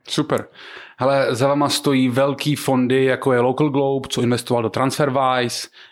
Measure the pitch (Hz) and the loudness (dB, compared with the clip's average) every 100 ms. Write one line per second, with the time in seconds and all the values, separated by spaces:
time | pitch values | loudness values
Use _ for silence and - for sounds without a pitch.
0 | - - 147 127 - - - - - - | -8 -4 -2 -2 -4 -14 -20 -20 -18 -4
1 | 127 139 123 123 139 143 143 - - 135 | 0 2 2 2 2 2 0 0 0 2
2 | 127 120 139 139 147 147 - 131 123 135 | 2 2 0 0 -2 -2 0 0 2 2
3 | 131 127 135 123 123 127 151 139 139 135 | 2 2 2 2 2 2 0 0 0 -2
4 | 131 - 120 120 - 120 113 117 131 - | -4 -2 0 0 0 0 0 -2 -2 0
5 | 147 131 131 127 123 - - - - | 0 0 0 0 -2 -4 -10 -16 -14